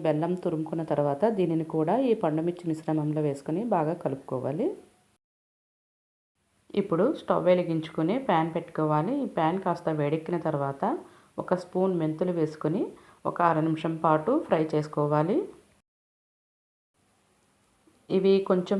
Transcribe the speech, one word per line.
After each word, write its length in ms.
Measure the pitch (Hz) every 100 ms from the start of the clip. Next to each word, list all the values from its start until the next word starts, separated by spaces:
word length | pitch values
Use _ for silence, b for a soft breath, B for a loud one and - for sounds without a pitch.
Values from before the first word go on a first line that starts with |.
| 160
బెల్లం 280 | 151 170 180
తురుముకున్న 420 | 180 160 156 165 160
తర్వాత 320 | 147 143 139 220 202
దీనిని 280 | 170 160 160 160
కూడా 220 | 156 233 269
ఈ 20 | 220
పండు 200 | 160 156 170
మిర్చి 200 | 175 170
మిశ్రమంలో 520 | 156 156 156 151 151 151
వేసుకొని 360 | 139 - 170 240 185
బాగా 200 | 151 175 139
కలుపుకోవాలి. 640 | 135 - 131 127 156 311 - - _ _ _ _ _ _ _ _ _ _ _ _ _ _ _ _ _ - -
ఇప్పుడు 240 | 196 170 240 320
స్టవ్ 260 | - 170 170
వెలిగించుకుని 680 | 180 170 160 160 - 160 247 269
ప్యాన్ 240 | 165 165 160
పెట్టుకోవాలి. 580 | 160 - 156 151 180 285 247
ఈ 40 | -
ప్యాన్ 240 | 160 190
కాస్త 260 | - 226 165 156
వేడెక్కిన 360 | 143 160 160 175 160
తర్వాత 340 | 143 139 139 202 359 B B B B
ఒక 100 | - 180
స్పూన్ 320 | - 185 190 175
మెంతులు 320 | 156 156 180 170
వేసుకొని 420 | 156 - 151 185 427 B B B -
ఒక 100 | - 170
అర 80 | 156 160
నిమిషం 280 | 156 165 160
పాటు 280 | 165 156 156 302 -
ఫ్రై 140 | 160 156
చేసుకోవాలి. 640 | 151 151 - 147 151 160 285 403 - _ _ _ _ _ _ _ _ _ _ _ _ _ _ _ _ _ _ _ _ _ _ _ _ - 185
ఇవి 140 | 190 196 196
కొంచెం 280 | 185 180